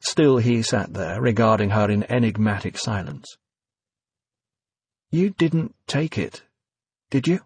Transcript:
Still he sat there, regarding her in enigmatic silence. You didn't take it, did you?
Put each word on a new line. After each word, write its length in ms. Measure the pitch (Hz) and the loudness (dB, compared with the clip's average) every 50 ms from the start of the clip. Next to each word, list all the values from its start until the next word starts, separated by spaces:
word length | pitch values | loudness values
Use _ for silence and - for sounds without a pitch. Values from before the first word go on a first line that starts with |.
Still 380 | - - - - 156 147 131 123 | -8 -6 0 2 4 6 6 4
he 240 | 113 113 120 117 113 | 4 2 2 0 0
sat 300 | - - 113 95 - - | -2 -2 -4 -4 -4 -8
there, 260 | 98 95 80 85 101 | -8 -6 -6 -4 -2
regarding 500 | 127 123 113 104 117 110 110 107 107 101 | 0 0 2 2 4 4 4 2 2 0
her 200 | 101 110 104 104 | 2 2 2 2
in 140 | 104 101 104 - | 2 0 0 0
enigmatic 680 | 120 123 120 113 98 101 107 107 104 101 - 92 - - | 0 0 0 0 0 0 0 0 0 -2 -6 -8 -8 -8
silence. 580 | - - 110 101 90 69 71 69 - - - _ _ _ _ _ _ _ _ _ _ _ _ _ _ _ _ _ _ _ _ _ _ _ _ _ _ _ _ _ _ _ _ _ _ _ | -6 -4 -4 -4 -6 -8 -12 -14 -16 -20 -20 _ _ _ _ _ _ _ _ _ _ _ _ _ _ _ _ _ _ _ _ _ _ _ _ _ _ _ _ _ _ _ _ _ _ _
You 200 | - 160 185 208 | 0 0 0 0
didn't 440 | 196 _ 175 165 165 165 156 - - _ _ | 2 _ 0 2 2 0 -2 -2 -8 _ _
take 320 | - - 135 156 160 - - | -6 -4 -4 -2 -2 -4 -6
it, 240 | 90 - - - _ _ _ _ _ _ _ _ _ _ _ _ _ _ | -6 -6 -8 -14 _ _ _ _ _ _ _ _ _ _ _ _ _ _
did 180 | - 139 127 - | -2 0 2 2
you? 120 | 175 190 - | 0 0 -2